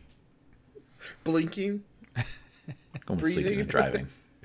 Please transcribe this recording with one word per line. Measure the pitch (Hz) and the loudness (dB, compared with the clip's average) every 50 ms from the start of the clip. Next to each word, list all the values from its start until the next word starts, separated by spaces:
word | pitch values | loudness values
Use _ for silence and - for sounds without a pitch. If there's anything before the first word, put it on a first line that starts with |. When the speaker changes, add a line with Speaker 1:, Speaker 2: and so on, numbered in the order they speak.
| - - - - _ _ _ _ _ - - - _ - - - - _ - - - - - - - | -20 -20 -20 -20 _ _ _ _ _ -20 -20 -20 _ -20 -20 -20 -20 _ -20 -18 -18 -18 -16 -8 -2
Speaker 1:
Blinking. | 165 160 165 160 165 - 208 190 202 202 208 202 - - - - - - | 2 2 2 2 2 -2 -2 -2 -2 -2 -4 -6 -10 -20 -20 -20 -10 -4
Speaker 2:
<laughs> | 123 120 - - - - - - - - - 135 - - - - 131 - | -4 -4 -4 -6 -12 -14 -20 -20 -20 -16 -16 -16 -16 -16 -16 -16 -14 -6
Going | - - 85 | -4 -2 0
sleeping | 80 80 - - - | 2 2 2 2 2
Speaker 1:
Breathing. | 95 104 98 | 2 0 0
Speaker 2:
and | 214 - | 0 2
driving. | - 64 65 67 60 62 67 69 | 4 4 4 4 2 -2 -4 -6
Speaker 1:
<laughs> | - - - - - - - | -12 -18 -20 -20 -20 -20 -20